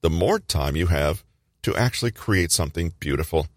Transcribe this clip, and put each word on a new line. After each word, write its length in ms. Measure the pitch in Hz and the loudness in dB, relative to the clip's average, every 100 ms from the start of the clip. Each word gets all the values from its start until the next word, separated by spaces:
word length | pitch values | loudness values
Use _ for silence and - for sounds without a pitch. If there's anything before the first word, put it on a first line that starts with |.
the 80 | 82 | 2
more 300 | 82 87 214 | 2 2 0
time 360 | - 85 69 73 | 0 -2 0 0
you 120 | 85 | 2
have 360 | 78 73 76 _ _ _ _ | 2 2 -2 _ _ _ _
to 120 | - - | -4 0
actually 360 | 120 - 120 | 0 0 -4
create 400 | - - 98 85 | -4 0 2 2
something 420 | - 76 73 85 - | 0 -2 -2 -4 -4
beautiful. 480 | 76 67 76 80 71 | -4 -2 0 -2 -2